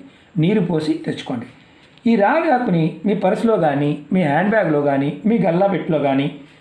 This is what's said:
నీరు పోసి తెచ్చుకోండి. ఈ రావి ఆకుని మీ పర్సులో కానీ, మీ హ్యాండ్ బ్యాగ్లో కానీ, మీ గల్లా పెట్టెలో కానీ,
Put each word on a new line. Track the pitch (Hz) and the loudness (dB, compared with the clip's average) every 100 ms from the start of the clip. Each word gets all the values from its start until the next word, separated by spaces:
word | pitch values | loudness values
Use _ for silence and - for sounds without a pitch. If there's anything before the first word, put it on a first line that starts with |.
| - - _ 170 | -18 -20 _ -2
నీరు | 165 220 | 0 2
పోసి | 170 160 156 | 0 -2 -2
తెచ్చుకోండి. | - - 135 - 120 - - - - - - 233 | -4 -6 -8 -8 -10 -10 -18 -20 -20 -20 -6 0
ఈ | 220 | 2
రావి | 202 311 339 | 4 2 2
ఆకుని | 254 247 170 160 - 202 | 0 0 0 0 -2 -2
మీ | 214 | 0
పర్సులో | 190 - 226 208 | 0 0 2 2
కానీ, | 156 139 147 147 - | 2 0 -2 -4 -2
మీ | 185 | 0
హ్యాండ్ | 156 147 208 | 2 0 0
బ్యాగ్లో | 220 170 147 | 0 2 0
కానీ, | 143 139 143 - 208 | 0 0 -2 -2 0
మీ | 233 | 0
గల్లా | 180 170 196 | 2 2 0
పెట్టెలో | 170 - 151 | 0 -2 -2
కానీ, | 139 135 147 - - - | 0 0 -2 -6 -18 -20